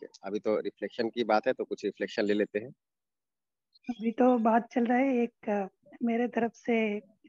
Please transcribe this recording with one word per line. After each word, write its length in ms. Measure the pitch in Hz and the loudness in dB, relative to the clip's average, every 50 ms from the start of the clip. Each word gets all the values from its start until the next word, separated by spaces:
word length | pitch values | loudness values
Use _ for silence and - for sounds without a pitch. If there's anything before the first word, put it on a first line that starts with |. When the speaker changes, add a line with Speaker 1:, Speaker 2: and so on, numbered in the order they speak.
| - | -20
Speaker 1:
है, 60 | - - - - | -20 -20 -16 -10
अभी 140 | 98 101 104 | -8 -8 -4
तो 220 | - 110 107 87 | -2 -2 -2 -2
reflection 480 | - 101 - _ 104 101 - - 117 113 | -2 -6 -8 _ -10 -8 -6 -4 -4 -4
की 160 | - 120 113 | -2 -2 0
बात 220 | 104 107 107 - | 2 2 2 2
है, 60 | 127 123 | 0 -2
तो 120 | - 104 | -2 -4
कुछ 200 | - 101 - - | -6 -6 -6 -4
reflection 380 | 101 - - 104 98 - - 107 | -6 -4 -4 -6 -4 -2 -2 0
ले 120 | 101 104 | 0 2
लेते 240 | 104 101 - - 104 | 0 0 0 -2 -6
हैं। 120 | 110 135 - _ _ _ _ _ _ _ _ _ _ _ _ _ _ _ _ _ _ _ _ _ _ - | -6 -6 -12 _ _ _ _ _ _ _ _ _ _ _ _ _ _ _ _ _ _ _ _ _ _ -10
Speaker 2:
अभी 200 | 240 - 214 233 | -10 -4 -4 -4
तो 280 | 220 - 247 254 254 240 | 0 4 4 4 4 4
बात 340 | 220 233 220 240 233 - - | 4 4 2 2 0 0 -2
चल 140 | 254 233 | -2 0
रहा 120 | 220 247 247 | 2 2 2
है, 240 | 269 277 262 240 233 | 2 2 2 0 0
एक, 260 | 233 - _ - 226 | -2 -4 _ -6 -4
अ, 200 | 208 202 196 190 - _ _ - - - 240 | -2 -2 -4 -6 -10 _ _ -20 -10 -6 -4
मेरे 260 | 233 226 233 247 240 | -2 0 0 -2 -2
तरफ 240 | - 233 233 226 - | -2 -2 -2 -2 -4
से 440 | - - - 233 226 220 214 208 208 - _ _ _ _ | -6 -4 -2 0 0 0 0 -2 -4 -8 _ _ _ _